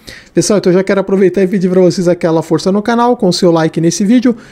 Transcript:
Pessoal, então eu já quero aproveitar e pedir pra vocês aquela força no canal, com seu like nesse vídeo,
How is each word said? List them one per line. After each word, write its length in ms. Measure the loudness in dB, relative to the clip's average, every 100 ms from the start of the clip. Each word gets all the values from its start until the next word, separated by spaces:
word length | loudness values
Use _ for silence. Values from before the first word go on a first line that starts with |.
| -20 -20 -6
Pessoal, 240 | -4 0 0
então 140 | 2
eu 60 | 0
já 40 |
quero 180 | 0 -2
aproveitar 440 | -2 0 0 2
e 20 | -2
pedir 240 | 0 0
pra 100 | 2
vocês 280 | 2 2 0
aquela 340 | 0 0 -2
força 300 | -2 -2 -2
no 100 | -2
canal, 340 | -2 0 0 0
com 140 | 0
seu 220 | 0 2
like 280 | 2 0 0
nesse 240 | -2 -2
vídeo, 320 | 0 2 2 -2 -10